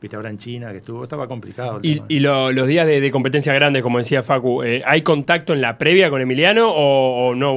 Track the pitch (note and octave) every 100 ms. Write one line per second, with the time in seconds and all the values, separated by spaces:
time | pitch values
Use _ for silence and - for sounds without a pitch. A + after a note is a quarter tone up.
0 | G#2+ G#2+ G#2+ G#2 A#2+ A#2+ A#2 F#2+ - A#2
1 | B2+ D3 B2+ A#2+ G2 F#2+ B2 G#2+ D#3 D3
2 | G#2 D3+ C#3 C#3 C3 C3 C3 E3 D#3+ C#3+
3 | C#3 C3 B2+ D3 D3 C#3 D3 C3+ A#2+ A#2+
4 | A2+ C3+ B2 C3+ B2 B2+ B2 B2 B2+ D#3+
5 | D#3 D3+ C#3 E3+ E3 D3+ A#2+ A#2 C#3+ F#3
6 | F3 C3+ B2+ B2+ E3+ A3 A3+ D#3+ C#3+ C3+
7 | C3 B2 B2+ B2 C#3+